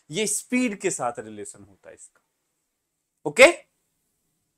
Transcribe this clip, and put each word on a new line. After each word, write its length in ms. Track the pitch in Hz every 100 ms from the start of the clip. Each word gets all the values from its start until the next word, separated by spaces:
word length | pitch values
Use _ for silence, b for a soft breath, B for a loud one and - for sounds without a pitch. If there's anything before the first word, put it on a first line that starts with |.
| -
ये 160 | 156 208
स्पीड 520 | - - 247 254 202
के 100 | 185
साथ 220 | - 123 117
रिलेशन 460 | 110 107 101 104
होता 240 | 98 92 82
है 60 |
इसका। 260 | 78 - _ _ _ _ _ _ _ _ _ _ _ 151
ओके, 180 | 151 294 - - _ _ _ _ _ _ _ _